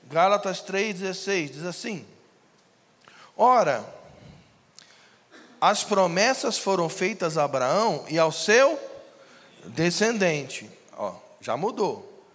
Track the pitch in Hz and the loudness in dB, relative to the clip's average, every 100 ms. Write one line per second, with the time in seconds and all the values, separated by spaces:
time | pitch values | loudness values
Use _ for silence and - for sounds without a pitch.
0 | - 156 185 202 196 180 - 196 220 180 | -4 2 4 2 0 -6 -4 -4 -2 -4
1 | 190 180 196 196 143 139 175 170 240 185 | -6 -6 -2 -2 -4 -8 -8 -8 -8 -10
2 | 117 - _ _ _ _ _ _ _ _ | -12 -20 _ _ _ _ _ _ _ _
3 | - - - - 226 254 165 120 107 - | -20 -20 -18 2 4 6 4 -2 -6 -18
4 | - - - - _ _ _ - - - | -20 -20 -20 -20 _ _ _ -20 -20 -20
5 | - _ _ - - - 170 208 - 196 | -20 _ _ -20 -20 0 2 2 2 2
6 | 185 175 233 269 269 - 202 190 165 - | 2 4 2 2 -2 -2 0 0 -2 -2
7 | 185 214 170 156 143 131 127 175 226 151 | -4 -2 -2 0 0 0 0 2 0 -2
8 | 120 156 160 156 - 226 277 311 - - | -2 2 2 2 4 6 6 2 -8 -16
9 | - - - - - - - 120 170 170 | -20 -20 -20 -20 -20 -20 -10 0 0 2
10 | 214 233 185 151 135 - 104 - - - | 0 2 0 0 -6 -12 -14 -20 -20 -8
11 | 101 90 - - - 120 202 233 185 104 | -8 -8 -20 -14 -6 -4 -4 -2 -4 -4
12 | - - _ | -14 -20 _